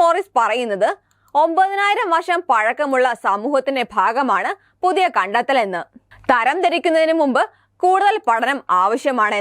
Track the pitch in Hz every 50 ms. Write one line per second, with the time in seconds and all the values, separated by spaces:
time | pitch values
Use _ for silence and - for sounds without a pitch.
0 | 339 339 330 370 370 _ - 247 226 208 220 247 247 226 202 185 202 277 403 -
1 | _ _ _ _ _ _ - 285 311 330 330 359 381 392 392 392 403 403 415 440
2 | 466 370 330 330 349 - 349 349 349 - 247 220 214 226 247 262 294 277 269 254
3 | 254 254 233 - - 220 196 202 214 277 285 269 262 277 269 262 240 - 208 220
4 | 185 214 226 262 285 240 196 180 202 285 392 - _ _ _ _ - 359 359 381
5 | 370 - 254 214 185 196 202 240 - - 277 262 220 196 180 170 147 - _ -
6 | _ _ _ - - - 240 240 226 254 294 370 349 349 - 339 - 359 320 320
7 | 320 320 320 330 302 269 240 269 381 427 _ _ _ _ _ _ - 359 370 381
8 | 392 403 392 415 - 240 226 226 240 254 277 262 - - 180 180 185 202 226 262
9 | - 285 262 240 214 208 214 208